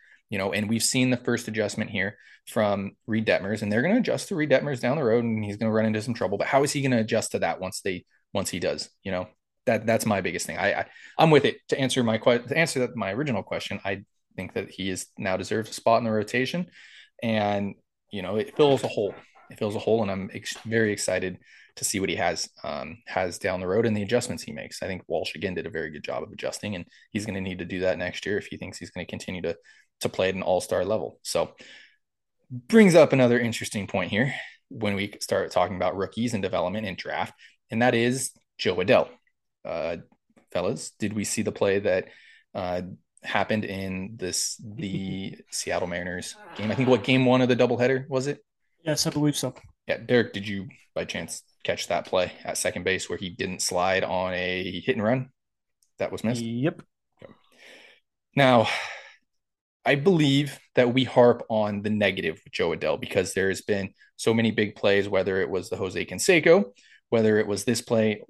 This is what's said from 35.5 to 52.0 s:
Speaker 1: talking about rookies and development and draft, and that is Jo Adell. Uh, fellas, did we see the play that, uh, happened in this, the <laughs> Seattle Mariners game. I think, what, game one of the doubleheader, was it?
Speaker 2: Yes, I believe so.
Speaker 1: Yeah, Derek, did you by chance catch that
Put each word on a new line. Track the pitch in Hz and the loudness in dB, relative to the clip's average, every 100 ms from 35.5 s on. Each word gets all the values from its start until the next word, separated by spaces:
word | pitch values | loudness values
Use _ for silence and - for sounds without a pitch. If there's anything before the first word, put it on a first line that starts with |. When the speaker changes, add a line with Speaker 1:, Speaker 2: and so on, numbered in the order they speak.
Speaker 1:
talking | - 90 | 0 0
about | 92 92 92 | 0 -2 -2
rookies | 92 - 120 | -4 -2 -2
and | 107 | -2
development | 95 92 87 104 104 | -2 -2 -2 -4 -6
and | 87 | -8
draft, | - 78 95 - - _ _ | -8 -6 -6 -8 -20 _ _
and | 113 | 2
that | 123 | 4
is | 117 120 131 - - _ - | 4 2 0 -6 -10 _ -4
Jo | 107 92 | -2 0
Adell. | 95 107 - - _ _ _ _ | 4 4 4 -8 _ _ _ _
Uh, | - 82 80 85 - _ _ _ _ | -10 -6 -6 -6 -12 _ _ _ _
fellas, | 90 92 - - | -4 -2 -4 -10
did | - 104 | -6 -4
we | 107 | -4
see | 95 - | -4 -2
the | 101 | -2
play | - 101 98 | 0 2 2
that, | 101 92 - - - - _ | 2 0 -2 -14 -20 -20 _
uh, | 101 90 90 90 - _ _ - | -8 -6 -6 -8 -14 _ _ -4
happened | 104 98 110 | -2 0 -2
in | - 95 95 92 95 113 | -4 -6 -6 -6 -8 -8
this, | 92 - - - | -6 -4 -6 -8
the | 117 107 - - 95 95 95 - | -14 -8 -6 -6 -6 -6 -8 -12
<laughs> | - | -12
Seattle | - 90 85 90 | -10 -4 -2 -2
Mariners | 87 90 90 - - - - | -4 -6 -8 -10 -14 -16 -6
game. | 104 | -4
I | |
think, | 107 127 | 0 4
what, | 123 | 4
game | - 131 127 | 6 4 6
one | 127 | 4
of | 123 | 4
the | 123 | 4
doubleheader, | 123 117 123 131 135 | 4 4 2 0 -2
was | 131 139 | -4 -4
it? | - _ _ _ _ | -8 _ _ _ _
Speaker 2:
Yes, | 160 147 165 | -4 -2 0
I | |
believe | 151 151 - | 2 0 0
so. | 127 - - _ - | -4 -8 -20 _ -6
Speaker 1:
Yeah, | - | -6
Derek, | 117 123 104 | 2 4 4
did | 101 101 | -2 -6
you | 98 95 - _ | -8 -8 -16 _
by | - | -8
chance | 87 92 82 - - _ | -6 -6 -8 -12 -16 _
catch | - 87 - | -4 -4 -2
that | 85 | -2